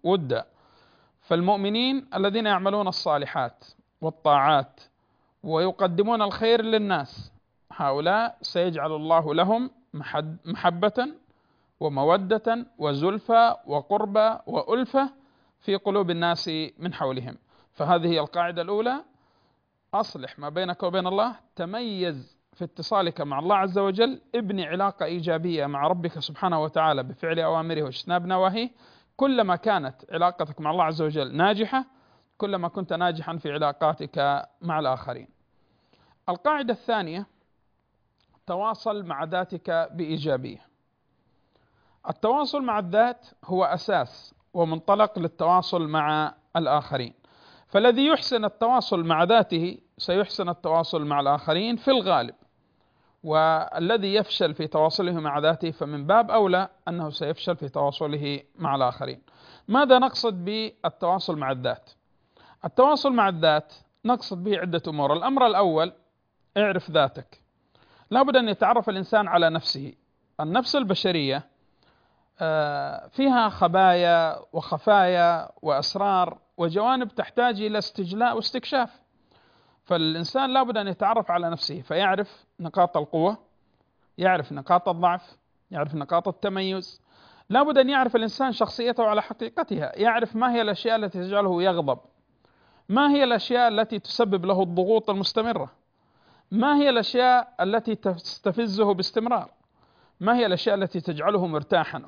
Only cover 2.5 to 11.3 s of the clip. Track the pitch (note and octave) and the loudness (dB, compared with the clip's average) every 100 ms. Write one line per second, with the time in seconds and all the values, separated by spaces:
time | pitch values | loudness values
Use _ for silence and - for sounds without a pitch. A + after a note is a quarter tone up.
2.5 | F#3+ G3 G3+ F#3+ - F3 D3 C#3+ D3+ B2 | 0 0 -2 -2 -4 -2 -2 -2 -6 -6
3.5 | - - _ _ _ D#3+ - D3+ C#3+ C#3 | -8 -20 _ _ _ -10 -2 2 4 4
4.5 | D3 C3 _ _ _ _ _ _ _ - | 2 0 _ _ _ _ _ _ _ -4
5.5 | D#3+ F#3 - F#3+ E3+ G#3 A3+ G3+ - A3+ | 0 0 0 0 2 0 0 0 0 2
6.5 | A#3 A3 A3 G#3 E3+ C#3 - - _ _ | 2 2 0 0 -2 -4 -14 -18 _ _
7.5 | _ _ - C#3+ C#3 D#3+ G#3 A#3 - - | _ _ -4 -2 0 0 0 -2 -6 -6
8.5 | F3 F3+ D#3+ D3+ D#3 D#3 E3 D3+ D#3 F#3+ | -2 -2 -2 -4 -4 2 2 2 0 2
9.5 | A3+ B3+ - _ D3 C#3+ D3+ D#3 E3 E3 | 0 -2 -10 _ -14 -8 -6 -6 -12 -12
10.5 | G#3 F3+ E3+ G#3 G#3+ C4 D#4+ _ | -2 -2 0 -2 -2 -6 -8 _